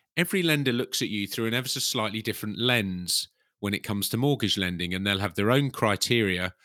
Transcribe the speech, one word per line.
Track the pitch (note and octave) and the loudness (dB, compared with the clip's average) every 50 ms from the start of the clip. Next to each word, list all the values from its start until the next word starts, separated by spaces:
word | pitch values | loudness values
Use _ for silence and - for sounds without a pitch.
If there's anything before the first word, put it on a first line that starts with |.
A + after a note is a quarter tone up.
| _ _ - | _ _ -2
every | E3 F3 - - F#3+ | -2 0 0 2 2
lender | E3+ E3 D3+ D3 C#3 C3 | 2 2 2 2 2 2
looks | A#2+ A#2+ - - - - | 2 0 0 -2 -2 -4
at | B2 - | -2 -2
you | G#2+ G#2 G2+ | -2 -2 -2
through | G2 - - A2+ | -2 -2 -2 0
an | A2+ A2+ | 0 0
ever | B2+ B2+ B2+ | -2 -2 -2
so | - C3+ | -4 -2
slightly | - - - B2 G#2+ G#2+ G2 A2 | -2 -2 0 0 0 -2 -2 -4
different | G#2+ A2+ G#2 - - G#2+ G2+ G#2 | -4 -4 -4 -4 -6 -6 -4 0
lens | A#2 B2+ B2 A#2 G2+ F#2+ F2+ F2+ F2 E2+ - - - - _ _ _ _ _ - | 2 2 4 4 2 0 -2 -4 -2 -2 -2 -2 -2 -4 _ _ _ _ _ -4
when | G#2 G2+ | -2 -2
it | G2+ - | -2 -2
comes | - - G#2 G2+ G2 - | -2 -4 -4 -2 -2 -2
to | - | 0
mortgage | A2+ C3 D3 C#3+ - A2 F#2+ - G2+ | 2 2 2 2 2 0 0 0 0
lending, | F#2+ F2+ F2+ E2+ F2+ F2 | 0 -2 -2 -4 -4 -4
and | F#2 F#2 G2 | -2 -2 0
they'll | G2+ G2 G2 | 0 0 0
have | G2+ G2 - | -2 -2 -2
their | - G2+ A2 | 0 2 4
own | B2+ C#3+ C#3+ C3 | 4 4 2 0
criteria. | - - A#2 G#2+ G2+ - - - B2 A#2 G#2+ G2 F2+ F2 F2+ F2+ - _ | 0 0 0 2 2 2 2 2 2 2 2 2 0 0 -2 -4 -6 _